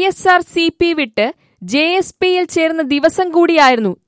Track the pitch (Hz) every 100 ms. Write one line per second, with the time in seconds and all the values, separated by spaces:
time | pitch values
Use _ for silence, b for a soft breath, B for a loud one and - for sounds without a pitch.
0 | 381 370 381 359 339 339 330 - 339 311
1 | 254 - 226 - _ _ 180 269 320 370
2 | - - 370 359 349 359 320 330 269 285
3 | 311 - 359 330 339 320 269 240 208 -